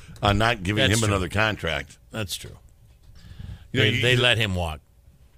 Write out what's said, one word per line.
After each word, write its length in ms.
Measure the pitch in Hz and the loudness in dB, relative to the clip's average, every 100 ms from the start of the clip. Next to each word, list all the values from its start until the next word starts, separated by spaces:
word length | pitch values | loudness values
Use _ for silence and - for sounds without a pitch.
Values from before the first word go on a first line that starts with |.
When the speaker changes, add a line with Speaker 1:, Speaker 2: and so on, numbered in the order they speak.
| - - | -16 -2
Speaker 1:
on 160 | 104 101 | 2 4
not 260 | 113 120 | 2 0
giving 180 | 90 104 | -2 2
Speaker 2:
That's 120 | 135 113 | 2 4
Speaker 1:
him 40 | |
Speaker 2:
true. 80 | 107 98 | 2 0
Speaker 1:
another 140 | 90 | 0
contract. 680 | 101 110 95 85 71 69 - - | 0 0 0 -4 -4 -6 -16 -12
Speaker 2:
That's 240 | 113 107 - | -8 -8 -8
true. 220 | 101 92 - - - - - - - - - - - | -12 -18 -20 -20 -20 -20 -20 -20 -20 -16 -16 -16 -4
Speaker 1:
You 80 | 127 | 0
know, 40 | 127 | 2
Speaker 2:
They, 40 | |
Speaker 1:
you, 100 | 127 | 2
Speaker 2:
they 120 | 120 123 | 2 4
Speaker 1:
you 60 | |
Speaker 2:
let 160 | 120 113 | 4 2
him 160 | 107 92 | 0 -2
walk. 260 | 85 76 - _ - - - | -4 -8 -16 _ -20 -20 -20